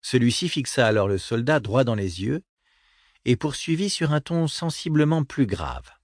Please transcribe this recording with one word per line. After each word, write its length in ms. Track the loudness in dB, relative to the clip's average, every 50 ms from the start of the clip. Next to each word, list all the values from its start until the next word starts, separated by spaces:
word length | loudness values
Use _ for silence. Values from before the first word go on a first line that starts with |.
| _
Celui-ci 460 | 2 2 4 4 4 2 2 -2 -2
fixa 380 | -2 -4 -4 -4 0 2 4
alors 220 | 4 4 4 2 2
le 100 | 0 -2
soldat 420 | -2 -2 -4 -2 0 2 0 0
droit 240 | 0 0 2 2 2
dans 100 | 2 0
les 280 | -2 -2 -4 -4 -4 -4
yeux 200 | -4 -4 -4 -6 _ _ _ _ _ _ _ _ _ _ _ _ _ _ _ _
et 120 | 0 0
poursuivit 540 | 2 0 -4 -4 -4 -2 -2 -2 0 0 -2
sur 220 | -2 -2 0 0 0
un 80 | 0
ton 280 | 0 -2 -2 0 0 0
sensiblement 760 | -2 -4 -4 -4 -4 -4 -4 0 2 2 4 4 4 0 0
plus 220 | -2 0 0 0
grave. 440 | 0 0 -4 -4 -6 -6 -10 -12 -16 -20 _